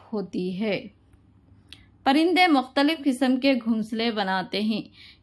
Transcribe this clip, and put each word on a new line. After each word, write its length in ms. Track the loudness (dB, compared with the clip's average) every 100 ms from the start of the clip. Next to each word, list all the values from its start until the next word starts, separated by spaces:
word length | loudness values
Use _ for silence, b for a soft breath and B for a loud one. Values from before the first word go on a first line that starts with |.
| -10
होती 380 | -8 -6 -6 -4
है। 420 | -4 -2 -4 -6 -20 _ _ _ _ _ -20 -20 B B _ 0
परिंदे 420 | 2 4 4 4
मुख्तलिफ 540 | 4 0 0 0 0
किस्म 340 | -2 0 0 2
के 180 | 2 0
घोंसले 560 | 0 -2 -2 -4 -2
बनाते 500 | -2 -2 -2 -2 -2
हैं। 280 | -2 -2 -6 B B B